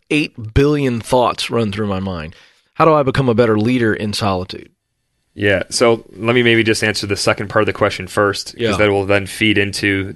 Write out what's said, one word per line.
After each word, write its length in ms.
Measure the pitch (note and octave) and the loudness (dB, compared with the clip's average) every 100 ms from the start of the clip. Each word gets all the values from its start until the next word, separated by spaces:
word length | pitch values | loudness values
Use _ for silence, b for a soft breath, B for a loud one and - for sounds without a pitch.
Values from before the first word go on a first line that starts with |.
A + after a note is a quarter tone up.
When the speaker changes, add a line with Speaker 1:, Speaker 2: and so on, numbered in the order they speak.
| - | -4
Speaker 1:
eight 420 | D3+ - - A2 | -2 -2 -8 -2
billion 480 | C#3+ C#3+ D3 C3+ A#2 | 2 2 2 -2 -4
thoughts 480 | - B2+ A2 E2+ - | 0 2 2 -2 -4
run 220 | A#2+ G#2+ | -2 -2
through 160 | G2+ G#2 | -4 -4
my 120 | F#2+ | -4
mind. 360 | F#2+ F2 D#2+ b b b b - | -6 -8 -12 b b b b 0
How 100 | D#3+ | 4
do 80 | |
I 80 | D3+ | 4
become 260 | C3 C#3 C3 | 2 0 2
a 60 | |
better 240 | A2 A#2 G#2+ | 4 4 4
leader 380 | A2 B2+ A2 G2 | 2 2 0 0
in 180 | G#2 | -4
solitude?" 560 | G#2 G#2 F#2 F#2 - - _ _ _ _ _ _ | -4 -2 -2 -6 -14 -18 _ _ _ _ _ _
Speaker 2:
Yeah, 300 | G2+ G2+ F#2+ - | -4 0 0 -2
so 340 | - A#2+ A2+ - F#2 | 0 2 2 -4 -8
let 180 | A2+ B2 | 0 2
me 80 | |
maybe 180 | A#2+ A2+ | 4 4
just 220 | A2 G#2+ | 2 0
answer 240 | G#2+ G2 G2+ | 0 -2 -4
the 80 | G2 | -2
second 320 | - G#2 G2+ | -2 -2 -2
part 160 | A2 | 0
of 20 | G2 | 0
the 60 | |
question 340 | - G2+ - F#2 | 0 -2 -2 -6
first, 420 | - G2+ F#2+ - | 0 0 -2 -8
'cause 140 | - | -6
Speaker 1:
Yeah. 140 | A2+ G2 | -2 0
Speaker 2:
that 160 | G#2 | 2
will 140 | G2+ G2 | 2 0
then 200 | G2+ F#2+ | -2 -2
feed 320 | - A2 G2+ | -2 0 2
into 560 | G2+ - G2+ G2 F#2+ | 0 -2 -2 -2 -4